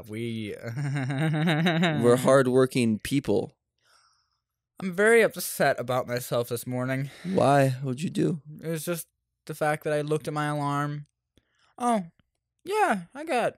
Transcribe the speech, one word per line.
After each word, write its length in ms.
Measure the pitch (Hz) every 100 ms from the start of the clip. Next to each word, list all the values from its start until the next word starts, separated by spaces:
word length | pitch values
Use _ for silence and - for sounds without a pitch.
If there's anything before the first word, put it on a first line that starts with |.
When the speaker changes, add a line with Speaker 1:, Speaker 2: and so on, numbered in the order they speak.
| 98
Speaker 1:
we 480 | 107 117 113 107 87
<laughs> 40 | 117 117 147 143 131 139 160 151 160 151 165 165 175 151
Speaker 2:
We're 140 | 117 127
hardworking 840 | 135 135 131 127 131 139 120 107
people. 580 | - 139 - 101 - - _ _ _ _ _ _ _ _ _ _ _ -
Speaker 1:
I'm 120 | 190
very 280 | 175 214 233
upset 540 | 196 175 - - 156 131
about 300 | 123 127 -
myself 400 | 123 123 127 120
this 180 | 120 -
morning. 460 | 127 127 131 139 - 175
Speaker 2:
Why? 420 | 185 123 143 135 127
What'd 180 | 139 127
you 80 | 165
do? 300 | - 160 160 147 151
Speaker 1:
It 40 | 156
was 160 | 165 156
just 220 | 170 - _ _ _ -
the 60 | 156
fact 280 | 151 151
that 100 | 165
I 80 | 151
looked 260 | 147 151 156
at 60 | 151
my 120 | 147
alarm. 600 | 147 143 143 147 147 147 _ _ _ _ _ _ -
Oh, 280 | 240 226 170 - _ _ _ _
yeah, 380 | - 415 381 214 170
I 100 | 262 320
got, 300 | 262 190